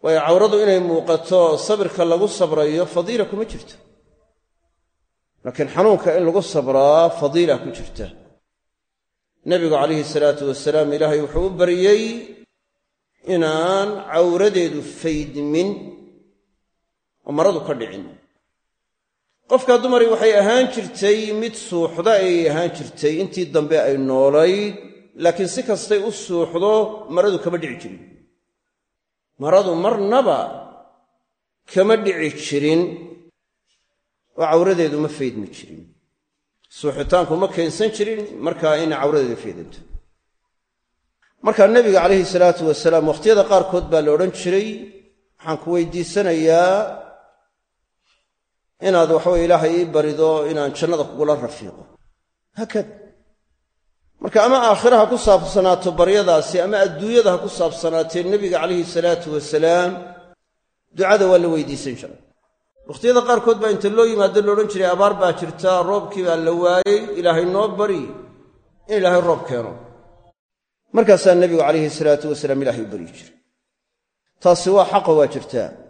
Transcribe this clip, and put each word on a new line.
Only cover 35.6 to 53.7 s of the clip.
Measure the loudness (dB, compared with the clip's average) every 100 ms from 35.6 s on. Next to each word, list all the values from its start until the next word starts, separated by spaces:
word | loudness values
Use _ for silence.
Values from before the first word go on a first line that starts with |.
| -20 -20 -20 _ _ _ _ _ _ _ _
Suuxitaanku | -8 -6 -6 0 0 0 -2
ma | -2
keensan | -2 -4 -2 -4
jirin | -2 -6 -4 -10 -8
markaa | -8 -4 0 0
in | 0
cawradeedu | -2 0 0 -2 -4
faydanto. | -10 -14 -16 -20 -16 -16 _ _ _ _ _ _ _ _ _ _ _ _ _ _
Markaa | -2 6 6
Nebiga | 6 4 4
calayhi | 4 2
salaatu | 2 4 4 4 0
wasalaam | 0 2 2 2
wakhtiyada | -2 2 4
qaarkood | 4 2 2 -4 0
baa | 0
la | 2
odhan | 2 0
jiray, | -4 -2 -2 -2 -10 -16 -20 _ _ _ _
"Waxaan | -8 -8
ku | -2
weydiisanayaa | -2 -2 -6 -6 -2 -2 0 4 4 4 2 -2 -10 -18 -20 _ _ _ _ _ _ _ _ _ _ _ _ _ _ _ _
inaad | 0 2 4
waxaweye | 2 2 0
Ilaahay | 2 2 2
ii | 0
barido | 0 0 0 0 0 2 -2
inaan | -4 -4
jannada | -4 -4 -2
kugula | -4 -4 -2 -2
rafiiqo." | -4 -12 -18 -20 -20 _ _ _ _ _ _ -12
Hakad. | -6 -6 -6 -12 -20 _ _ _ _ _ _